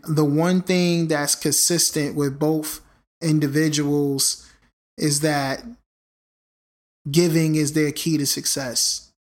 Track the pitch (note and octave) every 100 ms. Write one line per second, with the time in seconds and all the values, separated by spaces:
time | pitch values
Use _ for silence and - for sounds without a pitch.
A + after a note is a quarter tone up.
0 | - D3+ D3 D3+ F3 F#3 F3+ F3+ F3 E3+
1 | D#3+ D3 C#3+ - D3+ - - E3+ - D#3
2 | D3 D3 C#3+ C#3+ D#3 D#3 D3+ - - _
3 | _ - E3 D#3 D3 D3 D#3 D3+ C#3+ D3
4 | C#3+ C#3 - - - _ _ _ _ -
5 | D#3 C#3+ D#3 C#3+ C3+ C3+ A#2 - _ _
6 | _ _ _ _ _ _ _ _ _ _
7 | C#3+ D#3 F3 E3 D#3 D#3 C#3+ D#3 D3 C#3+
8 | E3+ D3+ C#3 C#3+ - C#3+ C3 A2+ - -
9 | - _